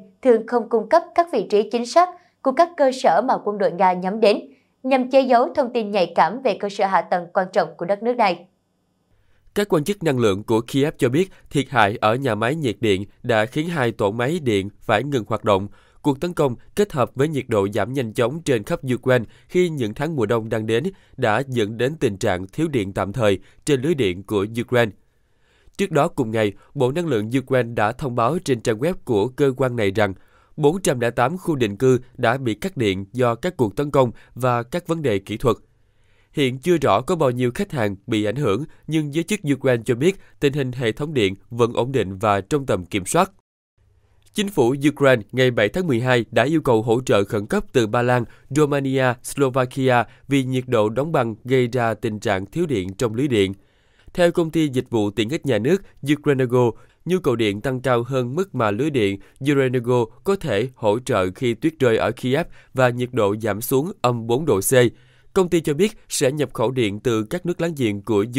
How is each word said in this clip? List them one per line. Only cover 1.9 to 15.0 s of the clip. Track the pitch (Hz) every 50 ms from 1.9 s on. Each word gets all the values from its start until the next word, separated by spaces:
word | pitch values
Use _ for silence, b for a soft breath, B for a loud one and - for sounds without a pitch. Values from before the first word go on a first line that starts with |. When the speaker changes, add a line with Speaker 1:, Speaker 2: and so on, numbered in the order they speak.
| - 330 359 359 359 B B B B B
Speaker 1:
của | - 269
các | 262 320 349 339 -
cơ | - 285 262 262 262 -
sở | 202 165 185
mà | 240 269 220 180 -
quân | 208 208
đội | 196 196 165
Nga | 170 175 190 185 180
nhắm | 180 180 185 208 226
đến, | 220 202 214 320 - b b b b b b b -
nhằm | 262 269 254 254 254
che | 277 269
giấu | 269 233 254 233 262 339 -
thông | 302 269 233 240
tin | 240 220 202
nhạy | 208 202 175 175 -
cảm | 202 170 160 208 269
về | 269 226 185 -
cơ | 208 202
sở | 196 - 196
hạ | 196 190 170
tầng | - - 190 180 175 170 -
quan | 196 185 185 -
trọng | 208 170 160 -
của | - 170
đất | 165 202 202 226
nước | 240 247
này. | 247 220 190 175 - - _ _ _ _ _ _ _ _ _ _ _ _ _ _ _ _ _ _ _ _ _ -
Speaker 2:
Các | 202 208 -
quan | 185 160 143
chức | - 139 - 160
năng | 156 135 123
lượng | 117 104 95 101 104
của | - 117 110
Kiev | 120 - - 135 135 156 -
cho | - 143 117
biết | 123 160 190 - b b b b
thiệt | - 147 - -
hại | 131 120 104 98 113 -
ở | - 107 117
nhà | 131 139 127 107
máy | 104 113 120 156
nhiệt | 165 151 117 98 -
điện | 117 107 98 92 101 - - _ -
đã | 123 113 107 110
khiến | 117 - 151 160
hai | 175 170 151 123 117
tổ | - - 110 98
máy | 107 117 120 143 165 185 143
điện | 120 104 98 95 104 - -
phải | - - 110 104